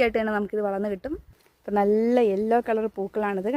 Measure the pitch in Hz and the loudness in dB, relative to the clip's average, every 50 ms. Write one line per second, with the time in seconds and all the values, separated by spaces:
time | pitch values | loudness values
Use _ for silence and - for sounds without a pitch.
0 | 254 233 220 233 220 214 214 208 202 190 - 214 208 202 196 196 202 208 202 185 | 0 2 2 0 -2 0 -2 -2 -2 -2 -4 -4 -2 -2 -2 -2 -4 -4 -4 -6
1 | - 269 311 381 - - - _ _ _ _ _ _ - 202 208 202 202 208 214 | -6 -8 -10 -10 -10 -16 -20 _ _ _ _ _ _ -2 0 2 4 4 4 4
2 | 226 233 240 247 240 214 196 190 214 220 226 233 233 - 226 220 220 220 - - | 4 4 4 4 4 4 2 0 0 2 2 0 2 0 -2 -2 -2 -4 -4 -6
3 | 190 202 - 220 208 202 202 196 180 214 254 | -8 -6 -4 -4 -4 -2 -4 -4 -2 -2 -2